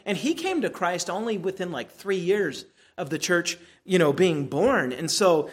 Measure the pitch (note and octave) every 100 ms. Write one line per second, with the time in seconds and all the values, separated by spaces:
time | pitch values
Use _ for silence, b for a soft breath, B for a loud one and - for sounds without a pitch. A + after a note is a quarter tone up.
0 | - F3+ A3+ E4+ F4+ F4+ G3 - F3 F3+
1 | F3 F3+ A3+ G#3 F3+ F#3+ F3+ C#3+ A#2 -
2 | G3 F#3+ E3+ G#3 F3 A2+ - b b b
3 | D3 D3+ E3 F3 E3+ - B B - F#3
4 | D#3 C#3+ F#3 D#3 C#3 C#3 A3+ A#3+ C3 B2+
5 | D#3+ - G3 D#3+ -